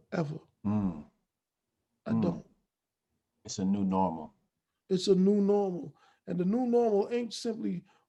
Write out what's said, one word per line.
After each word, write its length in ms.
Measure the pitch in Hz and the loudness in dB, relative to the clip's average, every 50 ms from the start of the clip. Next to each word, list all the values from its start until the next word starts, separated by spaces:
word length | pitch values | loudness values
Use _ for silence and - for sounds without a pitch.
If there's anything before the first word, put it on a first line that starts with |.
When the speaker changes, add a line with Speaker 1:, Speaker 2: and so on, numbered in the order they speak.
| _ - | _ -6
Speaker 1:
ever. 240 | - 180 160 147 156 160 - _ _ _ - | -4 -4 -2 -4 -6 -10 -14 _ _ _ -4
Speaker 2:
Mm. 400 | 101 107 107 101 92 82 76 71 - _ _ _ _ _ _ _ _ _ _ _ _ _ _ _ _ _ _ - | -2 0 0 0 -2 -4 -6 -12 -18 _ _ _ _ _ _ _ _ _ _ _ _ _ _ _ _ _ _ -6
Speaker 1:
I 40 | - | -2
Speaker 2:
Mm. 100 | 113 113 | -2 0
Speaker 1:
don't. 240 | - - - - - _ _ _ _ _ _ _ _ _ _ _ _ _ _ _ _ _ _ _ - | 0 0 0 -2 -6 _ _ _ _ _ _ _ _ _ _ _ _ _ _ _ _ _ _ _ -16
Speaker 2:
It's 140 | 110 - - | -12 -6 -2
a 60 | 95 | 0
new 200 | 95 98 101 98 | 0 0 2 2
normal. 480 | 95 95 95 95 90 82 82 78 78 _ _ _ _ _ _ _ _ _ _ _ - | 2 2 2 2 0 -2 -6 -12 -14 _ _ _ _ _ _ _ _ _ _ _ -2
Speaker 1:
It's 200 | 190 180 - 208 | -2 0 4 4
a 60 | 190 | 4
new 260 | 180 185 196 208 202 | 4 6 4 4 4
normal. 540 | 202 196 208 202 202 190 180 165 - - - _ _ _ _ _ - - | 4 4 2 2 2 0 -4 -6 -8 -12 -14 _ _ _ _ _ -10 -6
And 100 | 175 175 | -4 -2
the 60 | 175 | 0
new 220 | 185 214 247 262 | 0 0 0 0
normal 420 | 240 233 240 233 226 208 196 208 - | 2 2 2 4 4 2 2 0 0
ain't 200 | 240 240 240 226 - | -2 -4 -4 -4 -8
simply 500 | - - 233 220 226 220 202 185 170 - _ _ _ _ | -8 -6 -6 -6 -4 -4 -4 -4 -6 -8 _ _ _ _